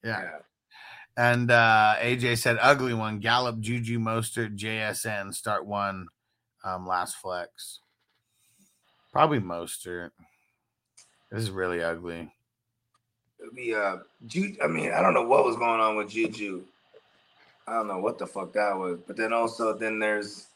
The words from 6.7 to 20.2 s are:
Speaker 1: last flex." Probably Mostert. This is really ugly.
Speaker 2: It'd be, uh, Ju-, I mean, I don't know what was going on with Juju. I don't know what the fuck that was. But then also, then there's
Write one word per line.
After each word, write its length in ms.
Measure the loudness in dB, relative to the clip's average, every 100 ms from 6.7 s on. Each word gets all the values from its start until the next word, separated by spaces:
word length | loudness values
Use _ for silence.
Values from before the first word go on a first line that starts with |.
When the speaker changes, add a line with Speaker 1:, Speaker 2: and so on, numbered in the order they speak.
| -8 -2
Speaker 1:
last 300 | -2 -2 -8
flex." 640 | -8 -8 -8 _ -20 -20 _ _ _ _ _ _ _ _ _ _ _ _ _
Probably 280 | 4 4 4
Mostert. 720 | 0 -6 -8 -10 -10 -10 -10 _ -20 _ _ _ _ _ _ _ -20 _ _
This 140 | -6
is 80 | -6
really 320 | -2 -2 0
ugly. 500 | -2 -4 -6 -10 -12 _ _ _ _ _ _ _ _ _ _ _
Speaker 2:
It'd 160 | -20 -10
be, 200 | -4 -2
uh, 220 | -2 -4 -12 _ -8
Ju-, 320 | -4 -4 -2
I 20 | -2
mean, 260 | -2 -2
I 100 | 2
don't 100 | 4
know 140 | 4 4
what 180 | 4 4
was 100 | 2
going 240 | 0 2
on 160 | 2 0
with 140 | -4
Juju. 540 | -2 -2 -2 -8 -8 -12 _ _ -20 _ _ _ _ _ _ -6
I 60 |
don't 140 | -4 -4
know 120 | -2
what 180 | -2 -2
the 80 | -8
fuck 260 | -8 -4
that 220 | 0 0 0
was. 240 | -4 -6 -8
But 100 | -4
then 160 | 0
also, 420 | 2 0 0 -2 0
then 220 | -2 -2
there's 480 | 0 0